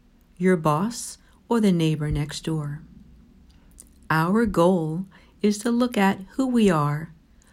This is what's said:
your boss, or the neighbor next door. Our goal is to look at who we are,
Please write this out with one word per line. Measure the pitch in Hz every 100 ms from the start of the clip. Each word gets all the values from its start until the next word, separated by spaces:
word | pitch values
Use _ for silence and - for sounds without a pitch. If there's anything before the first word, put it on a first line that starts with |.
| _ _ _ -
your | 180 180
boss, | 156 151 208 240 - - _ _ -
or | 233
the | 214
neighbor | 175 160 156 151
next | 147 147 -
door. | - 160 147 151 - - - - - - - _ - - - _ -
Our | 160 165 214 233
goal | 175 170 190 156 160 190 - - _
is | 208 208
to | 240
look | 233 247 202
at | 196 196 190
who | - 262
we | 240 208
are, | 156 147 147 165 - _ _ _